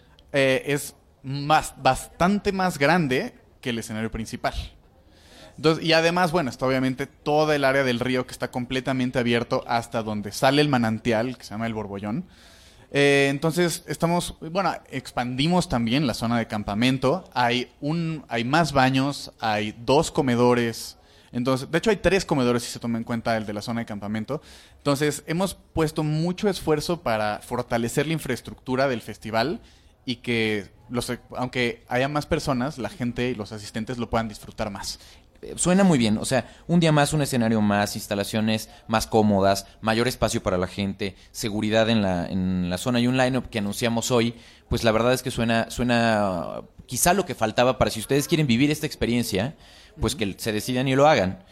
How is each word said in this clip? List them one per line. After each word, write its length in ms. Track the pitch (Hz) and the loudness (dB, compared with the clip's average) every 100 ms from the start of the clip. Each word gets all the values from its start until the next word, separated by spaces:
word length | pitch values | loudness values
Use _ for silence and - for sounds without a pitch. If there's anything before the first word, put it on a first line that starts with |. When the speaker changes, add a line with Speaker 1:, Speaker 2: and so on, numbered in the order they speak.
| _ - - | _ -20 -4
Speaker 1:
eh, 320 | 143 135 131 - | 0 2 2 0
es 280 | 143 - - _ _ | -4 -4 -14 _ _
más, 500 | 135 139 143 156 131 - | -10 -4 2 2 0 0
bastante 720 | 139 165 - - 175 202 202 | 2 2 -2 0 2 2 0
más 260 | 190 185 139 | -2 -2 2
grande 560 | 139 180 147 131 233 - _ _ | 4 4 2 0 -2 -10 _ _
que 100 | 127 | -6
el 80 | 117 | -6
escenario 320 | 107 110 110 | -6 -6 -6
principal. 420 | 113 113 123 139 - - - _ _ _ _ - - - - | -6 -8 -6 -6 -4 -8 -14 _ _ _ _ -20 -20 -20 -2
Entonces, 260 | 151 160 | 0 2
y 100 | 165 | 2
además, 380 | 160 165 175 180 | 4 4 2 2
bueno, 180 | 175 131 | 2 -2
está 160 | - 131 | -2 0
obviamente 400 | 131 131 131 139 | 2 0 -2 -8
toda 480 | - 151 151 156 151 | -8 0 2 4 4
el 80 | |
área 200 | 135 135 | 4 2
del 160 | 131 120 | 2 0
río 280 | 127 127 123 | 0 -2 -2
que 60 | |
está 180 | - 123 | -8 -8
completamente 680 | 131 120 131 131 131 127 127 | -6 -4 -4 -2 -2 0 0
abierto 440 | 120 117 117 131 - | 2 2 2 -2 0
hasta 360 | 120 - 120 | -2 -2 -4
donde 280 | 110 104 101 | -4 -6 -6
sale 300 | - 135 139 | 0 2 4
el 60 | 151 | 4
manantial, 680 | 135 113 110 120 110 123 123 | 2 0 0 0 0 0 -6
que 80 | - | -12
se 60 | |
llama 140 | 104 113 | -8 -6
el 80 | |
Borbollón. 520 | 110 104 98 104 131 180 - - - - - - | -6 -8 -8 -6 -6 -8 -14 -20 -20 -20 -20 -6
Eh, 360 | 139 143 139 139 | 2 4 4 4
entonces, 540 | 139 160 165 175 160 - | 2 0 2 0 0 -8
estamos, 480 | 151 165 175 - - | -2 0 0 -2 -8
bueno, 340 | - 175 175 - - | -6 -2 -2 -4 -8
expandimos 760 | 135 - - 123 127 151 180 - | -10 -8 -6 -4 0 2 2 2
también 380 | 123 117 131 143 | 0 2 2 0
la 60 | |
zona 240 | 104 113 117 | 0 0 0
de 100 | 113 | -2
campamento. 840 | 107 104 104 127 131 131 180 180 | -4 -4 0 2 2 0 0 -2
Hay 380 | 131 123 123 123 _ | -2 0 0 -4 _
un, 440 | 143 170 165 156 - | -4 -4 -4 -6 -6
hay 160 | 120 | -4
más 300 | 117 156 156 | 0 2 2
baños, 580 | 135 131 135 139 139 - - | 2 4 4 0 -4 -12 -6
hay 340 | 110 104 107 107 120 | -2 0 -2 -4 2
dos 260 | 139 160 | 2 2
comedores. 840 | - 135 120 123 120 117 113 - - _ - - | 0 2 4 4 4 0 -4 -12 -16 _ -20 -10
Entonces, 400 | 120 123 127 135 | -4 0 0 0
de 60 | 170 | 0
hecho, 120 | 226 | 0
hay 80 | 208 | 0
tres 280 | 175 190 - | 2 0 2
comedores 380 | 147 123 120 | 2 2 2
si 80 | - | -2
se 80 | - | -8
toma 180 | 120 117 | -6 -4
en 60 | 113 | -4
cuenta 300 | 117 110 113 | -4 -2 -2
el 80 | 104 | -4
de 80 | |
la 80 | 104 | -8
zona 180 | 104 117 | -6 -6
de 40 | 117 | -6
campamento. 560 | 107 104 110 110 143 - - - - | -8 -6 -6 -4 -8 -10 -20 -20 -6
Entonces, 460 | 143 139 151 139 - | -2 0 0 -2 -4
hemos 300 | 165 190 - _ | -2 -2 -6 _
puesto 300 | 165 156 156 | -2 0 0
mucho 460 | 151 156 170 180 208 | -2 0 -2 0 -2
esfuerzo 520 | 185 - 151 147 170 | 0 2 2 2 -2
para 380 | 123 110 107 104 | -2 0 0 -4
fortalecer 680 | - 120 120 120 117 - 143 | -4 -6 -2 0 0 0 0
la 60 | |
infraestructura 760 | 160 - 120 - - - 127 139 | -2 -4 -6 -8 -12 -4 0 0
del 120 | 117 | 0
festival 600 | - 107 113 110 127 220 - - _ _ - | -6 -12 -4 0 0 -2 -10 -20 _ _ -8
y 120 | 120 | -6
que, 520 | - 117 110 107 92 - - | -2 0 0 -2 -6 -14 -8
los, 220 | 120 117 117 - 87 | -6 -4 -6 -10 -8
aunque 480 | 123 127 120 - - | -4 -2 -2 -4 -4
haya 200 | 123 139 | -2 0
más 160 | 147 143 | -2 -2
personas, 520 | 160 156 127 131 143 | -2 0 -2 -2 -4
la 120 | 104 | -8
gente 400 | - 120 120 123 | -6 -6 -2 -4
y 60 | 113 | -4
los 160 | 101 | -8
asistentes 440 | 107 104 117 110 123 | -12 -10 -8 -6 -6
lo 120 | 113 | -2
puedan 200 | 117 113 | -2 -2
disfrutar 400 | 107 - - 107 | -8 -14 -8 -8
más. 300 | 98 - - - - - _ | -8 -10 -12 -18 -20 -20 _
Speaker 2:
Eh, 140 | - - | -12 -2
suena 260 | 175 185 | 2 4
muy 140 | 196 147 | 6 6
bien, 200 | 110 104 | 4 0
o 40 | - | 0
sea, 220 | 131 - - - | -2 -2 -10 0
un 120 | 170 | 2
día 140 | 165 | 4
más, 180 | 151 143 | 4 4
un 100 | 156 | 2
escenario 380 | 135 131 113 113 | 0 0 2 2
más, 380 | 104 101 104 110 | 4 2 0 -4
instalaciones 720 | - 101 101 113 110 110 - - - | -4 -2 -2 0 0 0 -4 -16 -2
más 180 | 113 - | -2 2
cómodas, 600 | 113 107 101 98 98 - - | 4 4 4 4 2 -2 -6
mayor 260 | 110 113 120 | 0 2 0
espacio 340 | - 110 110 | 0 -2 0
para 160 | 104 92 | -2 0
la 100 | 90 | -2
gente, 480 | - 98 95 101 - - | -4 -6 -4 -8 -8 -16
seguridad 580 | - 113 104 107 110 110 | -8 -6 -2 2 4 4
en 120 | 113 | 4
la, 260 | 98 87 - | 2 0 -2
en 420 | 95 92 92 90 | -2 0 0 -2
la 80 | 90 | -2
zona 240 | 131 123 | -2 0
y 60 | 120 | 2
un 100 | 131 | 2
line-up 320 | 127 131 - | 0 0 -4
que 100 | 113 | -4
anunciamos 520 | 101 104 117 117 - | -4 -2 -2 0 0
hoy, 240 | 123 117 117 - - - | 2 0 -4 -16 -20 -6
pues 160 | 117 117 | 0 2
la 80 | |
verdad 180 | 110 117 | 4 4
es 100 | 127 | 2
que 100 | 131 | -2
suena, 380 | 120 117 113 - | -2 0 0 0
suena 920 | - 123 120 117 107 101 87 55 53 53 - - | -2 0 2 2 2 0 -2 -6 -10 -14 -20 -10
quizá 280 | 131 180 | 0 2
lo 120 | 196 175 | 2 0
que 100 | 123 | -2
faltaba 420 | 110 107 123 127 | -2 2 2 2
para 140 | 107 | 0
si 80 | 107 | -2
ustedes 300 | - 139 139 | -2 -2 2
quieren 180 | 160 147 | 2 2
vivir 240 | 117 147 | 4 2
esta 140 | 151 151 | 0 -4
experiencia, 720 | - 113 120 117 95 120 - - - - - | -2 -2 0 0 -2 -2 -6 -18 -20 -20 -4
pues 140 | 113 | -4
Speaker 1:
Ujú. 60 | - | -2
Speaker 2:
que 160 | 101 87 | -4 -4
se 140 | 120 | -4
decidan 340 | 107 - 127 135 | -4 -2 -2 2
y 80 | 131 | 4
lo 120 | 147 | 6
hagan. 360 | 139 92 92 - | 6 2 -2 -12